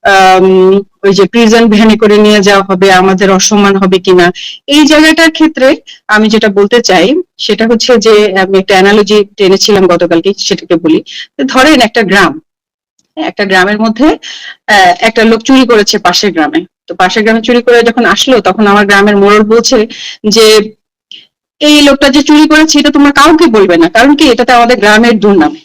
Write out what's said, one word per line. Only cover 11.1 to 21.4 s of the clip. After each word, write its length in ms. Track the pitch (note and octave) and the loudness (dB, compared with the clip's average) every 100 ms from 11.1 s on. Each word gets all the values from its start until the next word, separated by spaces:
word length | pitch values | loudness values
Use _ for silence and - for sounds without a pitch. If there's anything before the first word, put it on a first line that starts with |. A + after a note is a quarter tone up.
| - - - | -20 -18 -8
ধরেন 360 | C4+ C4 C#4+ C#4+ | -4 0 2 2
একটা 200 | A3+ A#3+ | 0 -2
গ্রাম, 400 | F#3+ G3 E3+ G#3+ _ _ _ _ _ _ _ | 0 0 -2 -6 _ _ _ _ _ _ _
একটা 300 | - - - | -10 -10 -8
গ্রামের 340 | G3 F#3+ F#3+ G#3 | -2 0 0 -2
মধ্যে, 360 | A3 A3 D4+ A4+ - - - - - | -4 0 -2 -2 -10 -18 -20 -16 -2
আহ, 260 | G#3 F#3 F3+ | 0 0 0
একটা 240 | A3+ A3+ | -2 0
লোক 180 | A3+ A3+ | 0 0
চুরি 240 | - C4 | 0 0
করেছে 320 | A#3+ A3 G3+ G#3 | 2 0 0 -2
পাশের 340 | F3+ E3+ G#3 | -4 -2 -4
গ্রামে, 340 | D#3+ D3 D#3+ F#3 _ _ | -4 -4 -4 -10 _ _
তো 80 | |
পাশের 280 | F3+ F#3 A3+ | -4 -4 -2
গ্রামে 180 | G#3+ A3+ | -2 -2
চুরি 200 | A3 A#3+ | 0 -2
করে 220 | A#3 A#3 | 2 0
যখন 220 | A#3 A#3 | 0 -2
আসলো, 340 | A3+ G#3+ - B3 | -2 -2 0 0
তখন 280 | F#3 F#3+ G3+ | -2 -2 0
আমার 180 | G#3 | 0
গ্রামের 320 | G3+ G3+ G#3 G3+ | 0 0 0 2
মোড়ল 260 | G3+ G#3+ | 2 2
বলছে 440 | G#3+ A#3 A3+ B3 A3 - - - G#3+ | 2 0 0 -2 -2 -8 -18 -8 -4
যে 320 | G#3 A3 G#3+ G#3+ - _ _ _ - _ _ | 0 2 2 -2 -14 _ _ _ -20 _ _